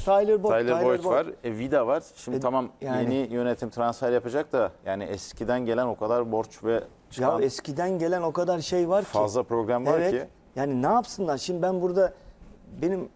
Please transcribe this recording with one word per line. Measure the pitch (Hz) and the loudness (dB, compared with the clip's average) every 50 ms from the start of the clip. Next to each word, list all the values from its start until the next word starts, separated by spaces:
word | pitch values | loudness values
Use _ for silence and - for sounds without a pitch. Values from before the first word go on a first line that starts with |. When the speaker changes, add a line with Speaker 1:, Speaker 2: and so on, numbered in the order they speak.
| - | 2
Speaker 1:
Ha, | 190 196 202 | 4 4 4
Tyler | 208 208 220 208 | 6 4 2 2
Boyd, | 185 214 | 4 2
Speaker 2:
Tyler | - 113 120 123 - 175 | 2 2 2 2 2 4
Speaker 1:
Tyler | 175 | 4
Speaker 2:
Boyd | 127 - - 165 | 4 2 2 2
Speaker 1:
Boyd. | 185 123 | 2 2
Speaker 2:
var. | 139 165 - - - - | 2 2 0 -6 -8 -6
E, | 120 110 107 | -6 -4 -4
Vida | 123 135 147 139 117 | -2 2 2 2 4
var. | 117 143 160 - - - | 2 0 0 -2 -8 -16
Şimdi | - - 123 127 | -14 -8 -6 -4
Speaker 1:
E, | 131 | -2
Speaker 2:
tamam, | 135 123 131 131 123 - - - | -2 0 0 0 -2 -4 -8 -10
Speaker 1:
yani. | 139 131 127 127 120 120 131 | -6 -4 -2 0 0 0 0
Speaker 2:
yeni | 135 131 110 117 | 0 -2 -2 -2
yönetim | 120 123 123 117 - 127 110 | -2 0 0 -2 -2 -4 -6
transfer | - 120 117 117 113 - 135 120 | -4 -2 -2 -2 0 0 0 2
yapacak | 123 120 120 120 120 147 147 - | 2 2 0 0 -2 -4 -2 0
da | - 127 107 92 - - - | 0 0 0 0 -2 -6 -6
yani | 98 95 101 98 | -6 -4 -4 -4
eskiden | 80 101 95 - - - - 113 107 123 127 123 | -6 -6 -8 -8 -12 -10 -8 -2 -2 -2 0 0
gelen | 113 113 120 127 | 0 0 0 0
o | 120 101 | -2 -2
kadar | - 107 107 120 123 120 113 | -4 -2 0 0 0 0 0
borç | 110 110 110 - - - 107 | -2 -2 -2 -4 -10 -6 -2
ve | 110 117 110 - - - - _ _ | 0 0 0 -2 -6 -14 -20 _ _
çıkan | - 127 127 139 160 - | -6 0 0 0 2 2
Speaker 1:
Ya | 135 | 0
eskiden | 135 - - - 156 139 156 175 185 190 170 | 0 -2 -4 -8 -8 -6 -4 -2 -2 -2 -2
gelen | 165 170 180 180 | 0 0 0 0
o | 170 160 | -2 -2
kadar | - 180 175 175 180 165 | -2 0 0 0 0 -2
şey | 147 - 185 180 175 165 | -2 -2 0 0 2 2
var | 185 208 196 | 2 0 0
ki. | - | 0
Speaker 2:
fazla | - 104 107 104 101 127 | 2 2 2 2 2 0
program | 123 - 117 117 110 104 123 120 127 | 0 0 0 0 0 0 0 0 2
var | 143 156 165 | 2 2 4
Speaker 1:
Evet. | 170 185 | 2 2
Speaker 2:
ki. | 156 127 156 - - _ _ - _ | 0 -2 -4 -8 -14 _ _ -12 _
Speaker 1:
Yani | 131 139 143 135 123 | -4 -2 0 0 0
ne | 131 | 2
yapsınlar? | 160 220 240 - - - - 190 160 143 123 | 2 2 2 0 -2 -6 -4 -2 -2 -2 -2
Şimdi | - 185 180 170 | -4 -4 -2 0
ben | 180 185 190 180 | 0 0 0 0
burada | 175 180 175 196 190 170 - - - - - - - - - - - - - - | 0 0 2 2 2 2 0 -6 -18 -20 -20 -20 -20 -20 -20 -20 -20 -20 -8 -4
benim, | 156 175 190 180 - - - | -2 -2 -2 -2 -4 -8 -12